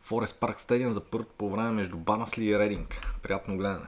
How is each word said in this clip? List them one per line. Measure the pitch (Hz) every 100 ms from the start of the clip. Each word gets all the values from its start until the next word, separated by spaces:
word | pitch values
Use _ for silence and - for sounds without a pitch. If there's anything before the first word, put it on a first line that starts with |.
Форест | - 113 113 -
Парк | 117 104
Стадиум | - 123 127
за | 104
първото | - 117 113
по | - 104
време | 101 113
между | 110 95 85
Барнсли | 82 107 113 - 110
и | 104
Рединг. | 104 98 80 - - -
Приятно | - 98 - 95
гледане. | 98 92